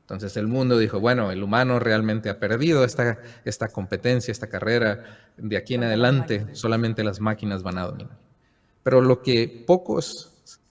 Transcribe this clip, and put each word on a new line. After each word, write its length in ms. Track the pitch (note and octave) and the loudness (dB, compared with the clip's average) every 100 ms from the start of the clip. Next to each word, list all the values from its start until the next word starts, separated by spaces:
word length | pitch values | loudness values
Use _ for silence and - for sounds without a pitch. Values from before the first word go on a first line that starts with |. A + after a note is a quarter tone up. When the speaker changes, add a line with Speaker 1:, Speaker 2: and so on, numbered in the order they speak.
Speaker 1:
Entonces 360 | _ F#2+ G2+ A2 | _ -10 -8 -4
el 120 | G#2+ | -2
mundo 280 | B2 B2+ A#2+ | 0 2 4
dijo, 220 | A2 G2+ | 2 2
"Bueno, 320 | A2 B2 G#2 | 2 2 0
el 120 | F#2 | -4
humano 360 | G2+ A2 B2+ B2 | 0 2 2 2
realmente 520 | A2+ A2 A2 G#2+ G#2+ | 2 2 2 -2 -4
ha 100 | F#2+ | -4
perdido 420 | G2+ A2+ D#3 D3+ | -2 0 2 4
esta, 360 | B2 - A#2+ A2+ - - | 2 2 -2 -2 -10 -12
esta 240 | - A2+ A2 | -8 -6 -6
competencia, 640 | - F#2+ - B2 B2 A2+ | -6 -6 -2 0 0 -2
esta 160 | G#2+ G#2 | -8 -8
carrera. 560 | F#2+ F#2+ A#2+ A2+ G2+ - - _ - | -6 0 2 2 -2 -8 -20 _ -12
De 200 | G#2+ G2+ | -4 -4
aquí 180 | - | -2
en 80 | B2 | -2
Speaker 2:
Contra 140 | A#2 A2 | 0 2
las 80 | |
Speaker 1:
adelante, 340 | B2 C3+ B2+ G#2 | 4 2 0 -4
Speaker 2:
máquinas. 180 | G#2+ - | -4 -6
Speaker 1:
solamente 460 | A#2 A2+ A2+ A2 | -2 0 0 -2
las 160 | G#2+ F#2 | -4 -2
máquinas 420 | G#2+ G#2+ G#2 G2 | -4 -2 -4 -6
van 160 | F#2 F2+ | -6 -6
a 80 | F2+ | -6
dominar". 320 | - - - _ _ _ _ _ _ | -8 -14 -18 _ _ _ _ _ _
Pero 180 | - B2+ | 4 6
lo 220 | B2+ B2+ | 6 4
que 420 | - A#2+ A#2 - - | 4 2 0 -4 2
pocos 920 | F3+ F3+ - D3+ - - _ - - _ | 2 2 -4 -4 -10 -16 _ -20 -20 _